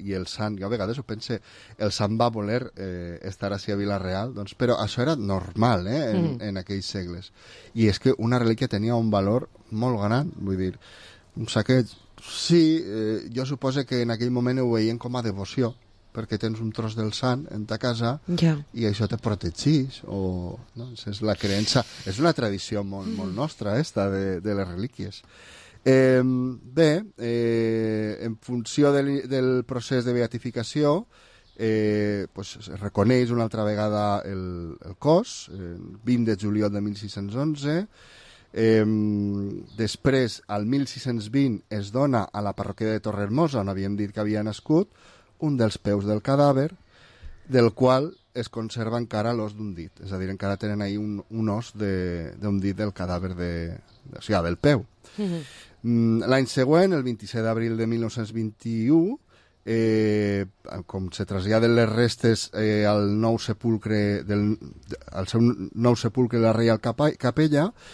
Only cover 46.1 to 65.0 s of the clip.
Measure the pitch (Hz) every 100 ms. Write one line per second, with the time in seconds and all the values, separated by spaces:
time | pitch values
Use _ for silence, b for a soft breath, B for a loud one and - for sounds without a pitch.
46.1 | 107 - 139 143 131 147 - b b b
47.1 | b b b - 127 117 - 127 131 151
48.1 | - _ 123 113 - 110 117 110 120 117
49.1 | 107 107 120 107 104 107 87 78 - 95
50.1 | 95 95 95 98 98 107 104 101 101 107
51.1 | 101 - 113 110 104 117 104 104 95 90
52.1 | 87 80 - 104 101 95 95 104 - 90
53.1 | 90 92 90 87 85 85 87 - _ -
54.1 | - - 101 85 87 147 139 - _ B
55.1 | B 202 170 143 B B - 117 117 117
56.1 | 113 110 131 127 - 131 160 190 170 127
57.1 | 113 104 113 113 113 113 113 113 117 113
58.1 | 117 104 113 110 - 117 113 113 160 175
59.1 | 269 _ b b b - 113 113 110 107
60.1 | 104 104 101 98 - - 98 90 98 92
61.1 | - 101 98 95 110 117 120 113 107 120
62.1 | - 120 110 - - 107 107 104 104 101
63.1 | 104 113 113 - 110 120 110 104 107 104
64.1 | 101 95 104 104 107 71 - - -